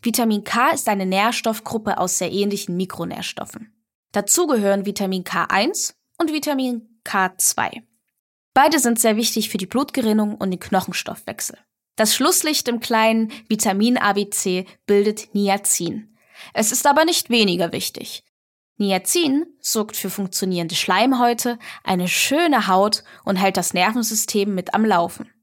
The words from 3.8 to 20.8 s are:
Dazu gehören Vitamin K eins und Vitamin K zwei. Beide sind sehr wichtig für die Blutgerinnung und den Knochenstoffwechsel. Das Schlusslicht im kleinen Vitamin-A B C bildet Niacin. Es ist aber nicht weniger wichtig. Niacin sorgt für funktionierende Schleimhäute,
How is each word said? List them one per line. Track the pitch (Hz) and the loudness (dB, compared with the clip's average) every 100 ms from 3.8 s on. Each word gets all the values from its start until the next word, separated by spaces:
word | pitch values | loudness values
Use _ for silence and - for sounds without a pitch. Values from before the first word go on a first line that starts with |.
| _ _ _ | _ _ _
Dazu | 202 202 - 330 | -4 0 2 4
gehören | 240 202 196 196 | 2 2 2 -2
Vitamin | 196 196 185 | -2 -2 -2
K | 180 180 | -2 -4
eins | - 190 254 415 - _ _ _ | 0 2 0 -2 -6 _ _ _
und | 330 | -2
Vitamin | 302 302 269 254 240 - _ | -2 -2 -2 -2 -4 -10 _
K | - 202 185 185 | -4 0 0 0
zwei. | - - - 233 _ _ _ _ _ _ _ | -2 0 -4 -6 _ _ _ _ _ _ _
Beide | 262 294 311 | 4 4 4
sind | 240 226 | 2 2
sehr | 226 214 | 2 2
wichtig | 226 226 208 | 0 -2 -4
für | 214 | -6
die | 190 | -4
Blutgerinnung | 254 277 - 220 214 208 214 | -4 -2 -2 2 2 0 -2
und | 190 | -4
den | 180 | -4
Knochenstoffwechsel. | - 190 185 - - - - - - - _ _ _ - | -2 -2 -2 -8 -8 -12 -12 -10 -10 -12 _ _ _ -2
Das | 214 | 0
Schlusslicht | - 285 359 311 294 - | 2 2 2 0 -2 -2
im | 240 | -4
kleinen | - 226 220 226 220 - _ | 0 2 4 2 -2 -6 _
Vitamin-A | 214 220 190 233 247 208 | -2 0 2 2 2 2
B | 196 202 | 0 -2
C | - 190 180 185 - - | -4 -2 -2 -4 -14 2
bildet | 202 202 214 - | 4 4 -2 -6
Niacin. | 202 196 196 202 - 170 220 - _ _ - - | -2 0 0 0 -2 -2 -6 -12 _ _ -20 -6
Es | - 214 | -2 0
ist | - 285 | 2 4
aber | 277 | 4
nicht | 320 330 - | 4 0 2
weniger | 233 202 175 170 | 4 4 2 0
wichtig. | - - - - - _ _ _ _ _ - | -2 -6 -10 -14 -16 _ _ _ _ _ -4
Niacin | 202 185 185 349 320 277 339 _ | 0 0 0 0 2 0 -2 _
sorgt | - 226 214 - | -4 -4 -4 -6
für | 190 | -8
funktionierende | 196 190 - 190 180 170 | -6 -6 -4 -2 -2 -2
Schleimhäute, | 170 | -4